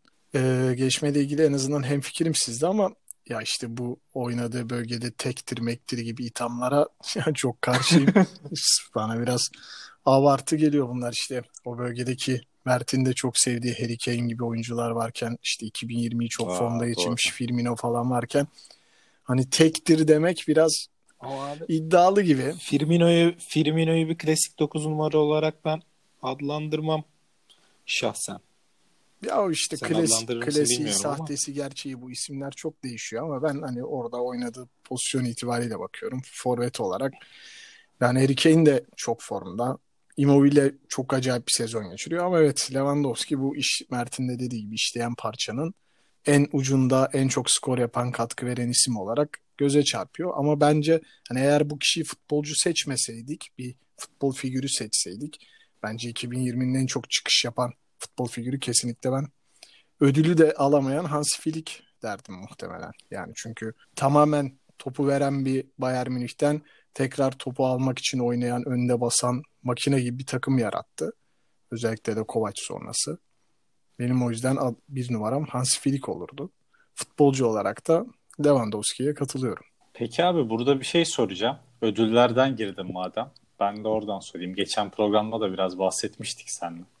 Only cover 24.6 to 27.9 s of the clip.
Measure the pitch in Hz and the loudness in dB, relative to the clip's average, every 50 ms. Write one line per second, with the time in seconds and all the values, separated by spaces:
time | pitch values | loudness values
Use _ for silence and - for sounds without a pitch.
24.6 | 156 147 - 156 151 156 156 151 156 151 151 156 151 151 151 151 156 156 156 _ | -2 -2 -2 -4 -4 -4 -2 -2 0 2 2 2 4 4 2 2 0 0 -2 _
25.6 | _ 160 156 160 - _ _ _ _ _ _ _ - 123 131 139 143 139 147 151 | _ -4 -4 -4 -8 _ _ _ _ _ _ _ -8 -8 -6 -6 -6 -6 -4 -6
26.6 | 151 151 156 151 156 156 156 151 151 _ _ _ _ _ _ _ _ _ _ _ | -4 -4 -4 -2 -2 -2 -2 -2 -4 _ _ _ _ _ _ _ _ _ _ _
27.6 | _ _ _ _ _ - | _ _ _ _ _ -6